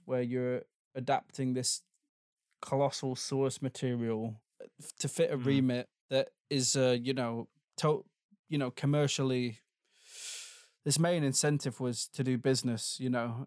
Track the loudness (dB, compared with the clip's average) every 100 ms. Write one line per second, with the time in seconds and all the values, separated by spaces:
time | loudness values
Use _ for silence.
0 | -4 -2 -2 -2 -2 -4 -6 _ _ -8
1 | -2 -2 -2 -4 -2 0 -2 -4 _ _
2 | _ _ _ _ _ -14 -2 0 0 0
3 | -6 -4 -2 0 0 -2 -6 -4 -2 -2
4 | -2 -2 -4 -8 _ -20 -20 -18 -16 -8
5 | -6 0 0 2 2 4 4 2 -4 _
6 | -2 0 0 _ -4 0 2 4 4 4
7 | 2 -2 -2 -4 -8 _ _ -2 2 2
8 | -2 _ _ _ -6 -2 -2 0 2 4
9 | 2 2 0 0 -2 -6 _ _ _ _
10 | -20 -16 -12 -12 -14 -18 -20 _ 0 2
11 | 4 4 2 2 2 2 0 -2 -4 -4
12 | -6 -2 0 2 2 2 0 -2 -4 -4
13 | -2 0 -2 -4